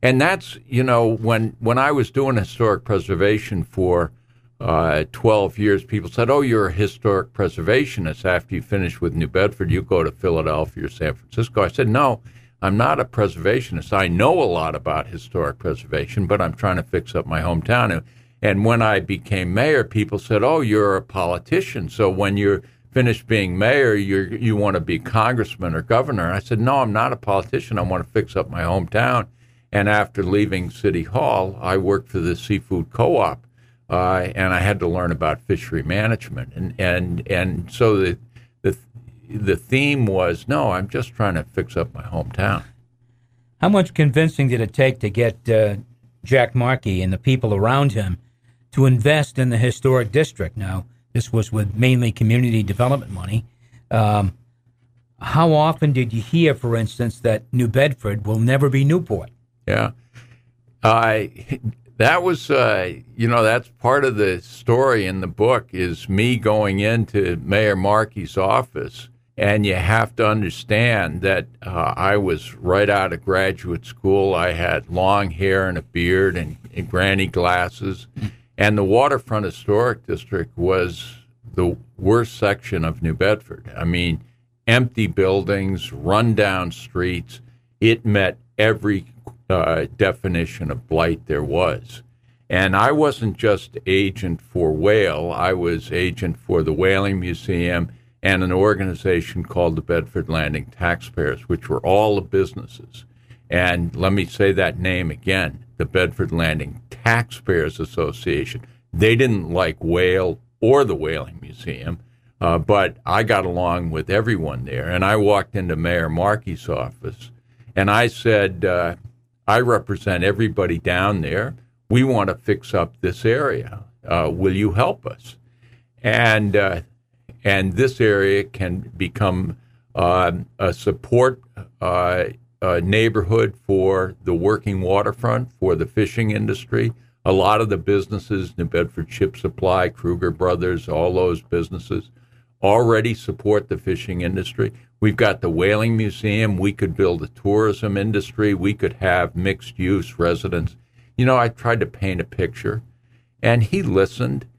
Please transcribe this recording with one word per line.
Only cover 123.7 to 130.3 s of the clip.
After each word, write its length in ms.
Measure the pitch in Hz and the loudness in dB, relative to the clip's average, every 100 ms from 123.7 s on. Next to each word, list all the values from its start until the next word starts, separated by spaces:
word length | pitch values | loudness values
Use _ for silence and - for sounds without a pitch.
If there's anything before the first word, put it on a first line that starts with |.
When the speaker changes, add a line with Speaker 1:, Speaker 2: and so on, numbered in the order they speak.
| - - _ | -14 -18 _
Speaker 1:
Uh, 280 | - 85 80 | -4 -2 0
will 240 | 85 95 92 | 0 0 2
you 160 | 104 | 0
help 340 | 92 151 202 - | 2 0 -2 -10
us?" 300 | - - - _ _ _ _ _ _ | -14 -20 -20 _ _ _ _ _ _
And, 540 | - 113 117 110 104 101 | -2 2 4 2 2 2
uh, 240 | 98 87 - _ _ _ _ - | 0 -2 -8 _ _ _ _ -8
and 320 | 101 98 95 | 0 0 0
this 260 | 87 131 131 | 0 0 2
area 440 | 110 101 98 98 | 2 4 2 0
can 460 | 101 - 92 90 - - | -2 -6 -6 -6 -10 -6
become, 640 | 95 - 101 92 92 82 _ _ _ | -6 0 0 0 -4 -8 _ _ _
um, 520 | - 87 92 92 | -2 2 2 2